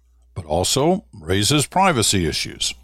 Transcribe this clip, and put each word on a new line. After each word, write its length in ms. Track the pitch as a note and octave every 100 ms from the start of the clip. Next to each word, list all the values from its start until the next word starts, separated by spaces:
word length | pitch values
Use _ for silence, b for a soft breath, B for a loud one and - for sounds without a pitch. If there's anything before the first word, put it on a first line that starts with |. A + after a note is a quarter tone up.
| _ _ _
but 120 | - D#2+
also 600 | E2 F#2 B2+ D#3 F#3+ -
raises 540 | G2+ D#2+ G2 G#2 D3+ -
privacy 580 | F3+ F#3+ B2 - G2 D#2
issues. 480 | - - - - -